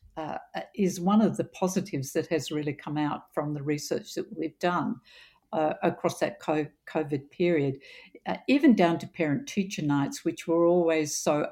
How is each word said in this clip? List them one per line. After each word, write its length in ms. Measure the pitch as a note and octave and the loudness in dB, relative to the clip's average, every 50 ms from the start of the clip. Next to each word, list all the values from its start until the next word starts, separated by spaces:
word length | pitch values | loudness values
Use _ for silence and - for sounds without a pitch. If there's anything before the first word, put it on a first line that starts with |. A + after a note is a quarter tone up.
| - - _ | -20 -18 _
uh, 220 | D#3+ D#3 D3+ - - - - - F#3+ - - - | -12 -10 -8 -8 -10 -12 -12 -12 -12 -12 -8 -4
is 260 | - G3+ F3 - F3+ | 0 0 0 0 0
one 180 | F3 F#3+ G#3 A3 | 0 2 4 4
of 160 | A3+ E3+ C#3 | 4 4 2
the 80 | - - | 0 -4
positives 680 | - - - F#3+ F#3 F#3 G3 - - - C#3 C3 - - | -6 -4 -4 -4 -2 0 -2 -4 -4 -4 -6 -6 -4 -4
that 140 | E3 - - | -4 -2 0
has 240 | F3 D#3 C#3 - | -2 -2 -2 -4
really 220 | D#3 D3+ D3 D3 C#3+ | -4 -4 -4 -4 -6
come 240 | - - D3+ D3 D3+ | -6 -8 -6 -4 -2
out 360 | D3+ D3 - - - _ _ | -2 -2 -2 -6 -10 _ _
from 200 | D#3+ D3 D3 D3+ | -4 -4 -4 -4
the 100 | D3 C#3 | -4 -2
research 500 | D3+ D3 D3 - - - - G#3 - - | -2 -2 -2 -2 -4 -4 -6 -6 -6 -8
that 140 | E3 - - - - | -8 -8 -8 -8 -8
we've 220 | D#3+ D#3 - - | -8 -8 -6 -4
done, 380 | - F3 F3+ E3+ - - - - - _ - - - - _ _ _ _ | -2 -2 0 0 -2 -4 -6 -8 -10 _ -20 -20 -20 -20 _ _ _ _
uh, 220 | - D#3+ D#3 D#3 - - | -2 -2 0 0 0 0
across 380 | - - - - - E3+ - - | 0 0 0 0 -2 -4 -2 -2
that 200 | - - - - | -2 -4 -4 -4
co-, 280 | - - D#3 D3+ D3+ D3 - _ _ - | -4 -2 0 0 -2 -4 -8 _ _ -6
covid 420 | - D#3+ D#3 C#3+ D3+ C#3 C3 - | -4 -4 -2 -2 -4 -6 -6 -6
period, 480 | _ - F3+ F3 F3 D3+ C#3 C#3 C3+ C#3 - - - - - - - - - - | _ 0 0 2 2 2 2 0 -2 -4 -8 -20 -20 -20 -20 -20 -20 -12 -8 -8
uh, 80 | F#3 - - - | -8 -4 0 2
even 280 | B3+ C#4+ D4+ D4+ A3 | 4 6 8 8 8
down 240 | - F3+ E3+ E3 D3+ | 8 6 4 4 0
to 80 | - - | -4 -6
parent-teacher 720 | - - E3 D3+ C#3 - - - - G3+ F#3 G3 - - | -4 -2 0 0 0 -2 -2 -4 -4 -4 -4 -4 -4 -4
nights, 420 | D#3 D3 C#3+ C#3+ C#3 - - - - | -2 0 0 0 0 -2 -4 -6 -4
which 240 | E3 - - - - | -6 -6 -4 -2 0
were 200 | E3 E3+ E3+ E3+ | 2 4 6 6
always 480 | F3 F3+ E3+ E3 D#3+ D#3+ D3+ D3 - | 6 4 4 4 2 2 0 -2 -4
so 320 | - - E3+ D3+ D3 D3+ - | -2 0 0 2 2 0 0